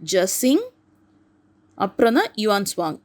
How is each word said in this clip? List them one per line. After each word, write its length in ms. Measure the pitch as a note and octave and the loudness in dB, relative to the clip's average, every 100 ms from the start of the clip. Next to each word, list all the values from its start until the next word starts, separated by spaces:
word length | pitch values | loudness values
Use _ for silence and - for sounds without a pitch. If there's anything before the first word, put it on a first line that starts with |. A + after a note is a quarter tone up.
ஜசிங், 680 | D#3+ F#3 - - B3+ D#4+ B4+ - _ _ _ _ _ _ _ _ _ - | -4 0 0 0 2 2 -2 -12 _ _ _ _ _ _ _ _ _ -6
அப்புறம் 380 | G3 - A#3 C4 | -6 0 2 2
தான் 140 | A4 - | 0 -2
யுவான் 340 | G#3+ G3+ G3 | 0 0 -2
ஸ்வாங். 280 | - E3 - | -4 -6 -6